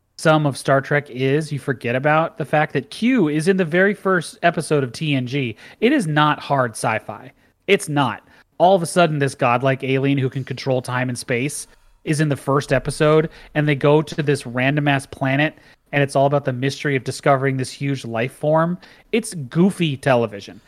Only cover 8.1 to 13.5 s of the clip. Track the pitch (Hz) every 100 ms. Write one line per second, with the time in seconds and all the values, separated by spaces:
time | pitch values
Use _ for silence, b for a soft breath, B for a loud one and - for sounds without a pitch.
8.1 | 101 _ b b - 170 190 170 180 170
9.1 | 151 139 - 127 123 135 131 131 135 139
10.1 | 139 131 135 127 127 - 127 127 123 127
11.1 | 120 - 120 139 - - b b _ -
12.1 | 151 156 135 - 143 - 135 - - 151
13.1 | 156 160 B B